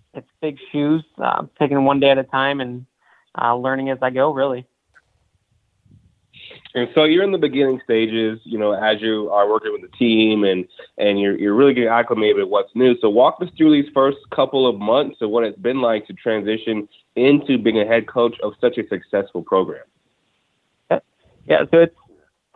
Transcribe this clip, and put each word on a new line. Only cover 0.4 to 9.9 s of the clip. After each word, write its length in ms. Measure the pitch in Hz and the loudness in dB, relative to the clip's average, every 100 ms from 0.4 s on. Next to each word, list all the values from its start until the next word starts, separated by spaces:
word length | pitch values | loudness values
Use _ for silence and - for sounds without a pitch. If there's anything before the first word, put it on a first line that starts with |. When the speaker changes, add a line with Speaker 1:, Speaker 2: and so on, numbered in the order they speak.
Speaker 1:
big 180 | 156 139 - | -10 -10 -10
shoes, 320 | 143 147 160 - - | -4 -2 -2 -4 -8
uh, 280 | - 50 - - | -4 -4 -6 -4
taking 240 | 143 139 | -2 2
one 160 | 135 139 | 2 4
day 120 | 139 | 4
at 80 | 135 | 2
a 40 | |
time 380 | 135 135 135 139 | 0 -2 -2 -4
and, 240 | 127 123 127 _ _ _ _ - | -8 -10 -16 _ _ _ _ -4
uh, 140 | 120 120 | -2 0
learning 340 | 131 135 135 | -2 -4 -4
as 80 | 127 | -4
I 100 | 127 | -4
go, 200 | 127 147 | 0 -2
really. 340 | 135 139 127 127 _ _ _ _ _ _ _ _ _ _ _ _ - _ _ _ - - - - | 0 -4 -4 -10 _ _ _ _ _ _ _ _ _ _ _ _ -20 _ _ _ -20 -20 -20 -10
Speaker 2:
And 160 | 127 123 | -6 -2
so 100 | 160 | 2
you're 200 | 156 175 | 4 4
in 80 | 202 | 2
the 60 | 170 | 0
beginning 440 | 147 131 139 127 | 0 0 0 -2
stages, 560 | - 113 110 113 110 113 - | -2 0 0 -2 -4 -6 -10
you 120 | 110 | -4
know, 140 | 104 | -2
as 300 | 101 107 104 | 0 0 -2
you 280 | 110 110 104 | -2 -4 -2
are 180 | 101 104 | 0 2
working 240 | 110 107 | 0 -2
with 80 | 104 | -10
the 160 | 90 | -12